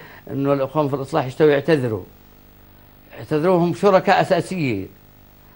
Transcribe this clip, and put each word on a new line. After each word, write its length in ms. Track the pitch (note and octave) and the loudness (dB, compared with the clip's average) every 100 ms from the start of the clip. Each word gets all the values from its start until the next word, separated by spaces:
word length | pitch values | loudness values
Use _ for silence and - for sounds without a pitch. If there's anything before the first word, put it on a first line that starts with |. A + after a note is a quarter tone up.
| - - - | -14 -20 -10
إنه 220 | C3+ C#3 | -4 -2
الإخوان 360 | C#3 C3+ D#3 C#3+ | 0 -2 -2 -2
في 60 | C3+ | -4
الإصلاح 300 | C3+ D#3+ B2+ | -4 -4 -4
يشتوا 220 | - D3+ | 0 2
يعتذروا، 560 | C#3 D3+ D3+ B2 G2+ - - - - - - - - - - - | 2 2 0 0 -4 -8 -20 -20 -20 -20 -20 -20 -20 -20 -20 -20
يعتذروا، 460 | - A#2+ D#3 F3 F3+ | -18 -6 -2 2 2
هم 140 | F3 | 0
شركاء 480 | E3 G3+ F#3+ G3 E3+ | 0 4 4 4 2
أساسيين 680 | E3 F3 - F#3 C3+ G2+ F#2+ - - - - - - | 2 0 -2 -4 -2 -4 -6 -16 -20 -20 -20 -20 -20